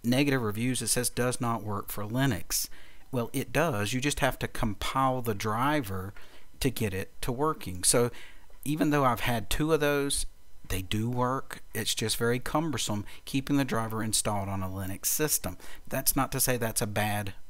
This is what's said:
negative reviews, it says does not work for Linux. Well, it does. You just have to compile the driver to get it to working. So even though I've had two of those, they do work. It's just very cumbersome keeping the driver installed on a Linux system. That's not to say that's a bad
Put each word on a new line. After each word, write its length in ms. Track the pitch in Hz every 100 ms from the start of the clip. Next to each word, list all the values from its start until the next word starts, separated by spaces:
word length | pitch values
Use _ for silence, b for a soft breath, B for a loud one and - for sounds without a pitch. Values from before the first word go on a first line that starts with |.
negative 400 | 117 127 147 135
reviews, 400 | 110 104 123 123
it 60 | 113
says 200 | - 120
does 320 | - 123 120
not 220 | 117 117
work 260 | 107 101 -
for 140 | -
Linux. 680 | 104 123 139 95 - - - B B B B
Well, 180 | 127 117
it 200 | 139 113
does. 400 | 135 165 101 104
You 80 | 127
just 180 | 143 -
have 220 | 131 -
to 80 | 117
compile 720 | - 113 98 - 135 135 127
the 120 | 117
driver 800 | 101 110 110 135 151 104 95 95 B B B B -
to 100 | 135
get 240 | - 107
it 200 | 95 - -
to 80 | -
working. 540 | 123 156 139 - 90
So 260 | - 123 120 B B B B -
even 260 | 139 156 156
though 140 | 147
I've 160 | 131 113
had 280 | - 117 -
two 240 | - 151
of 60 | 160
those, 480 | 147 143 143 - - - - - -
they 140 | 95
do 260 | 92 107 117
work. 540 | 123 123 135 - - -
It's 220 | 110 110
just 240 | - 110 -
very 200 | 117 120
cumbersome 680 | - 151 165 120 - 104 98 B
keeping 320 | - 135 131 143
the 80 |
driver 380 | 135 113 110 110
installed 480 | 110 104 110 104 98
on 120 | 98
a 60 | 95
Linux 380 | 98 92 98 -
system. 500 | - 151 - 87 92 B B -
That's 280 | 135 -
not 160 | - 127
to 80 | 131
say 180 | 127 123
that's 240 | 117 -
a 40 | 110
bad 460 | 104 107 104 98 -